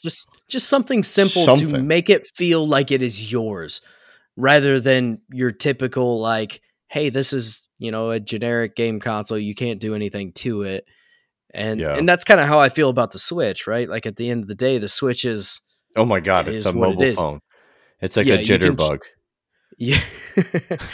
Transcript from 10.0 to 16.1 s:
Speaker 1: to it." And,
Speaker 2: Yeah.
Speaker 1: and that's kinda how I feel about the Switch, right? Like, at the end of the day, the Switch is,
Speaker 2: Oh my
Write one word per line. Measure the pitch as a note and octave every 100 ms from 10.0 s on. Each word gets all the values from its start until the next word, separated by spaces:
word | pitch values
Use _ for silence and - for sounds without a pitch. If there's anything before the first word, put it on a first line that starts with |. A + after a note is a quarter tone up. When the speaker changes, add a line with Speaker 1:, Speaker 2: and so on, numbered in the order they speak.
| G2+ G2+ F#2+
Speaker 1:
to | - B2 G#2
it." | G2 F#2+ - _ _ _ _ _ _
And, | - G#2+ A2
Speaker 2:
Yeah. | - C#3+
Speaker 1:
and | E3+
that's | F#3+ -
kinda | F#3+ C#3+
how | D3+
I | C3+
feel | D#3 C#3
about | B2 A2+
the | F#2
Switch, | - F3 A2+ F2+ -
right? | A#2 A2
Like, | A2 A2+
at | G2+
the | A#2+
end | A#2+
of | G2+
the |
day, | G#2+ C3 B2+
the | G#2
Switch | - C3+ B2 B2
is, | G#2+ G2 - _ _ _ A2
Speaker 2:
Oh |
my | A#2